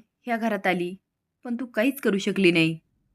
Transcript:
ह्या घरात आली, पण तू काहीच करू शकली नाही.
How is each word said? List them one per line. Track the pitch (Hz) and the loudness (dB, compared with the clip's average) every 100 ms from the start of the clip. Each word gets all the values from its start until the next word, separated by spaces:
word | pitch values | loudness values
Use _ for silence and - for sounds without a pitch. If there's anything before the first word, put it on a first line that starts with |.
| - _ - | -10 _ -6
ह्या | 233 | -4
घरात | 226 202 196 | -2 -2 0
आली, | 180 175 190 _ _ _ _ | -2 -4 -8 _ _ _ _
पण | 247 240 | -10 -8
तू | 262 | -6
काहीच | - 262 269 | 0 0 0
करू | 233 196 | 0 0
शकली | 196 196 180 | 0 2 4
नाही. | 170 160 160 _ _ _ | 4 2 0 _ _ _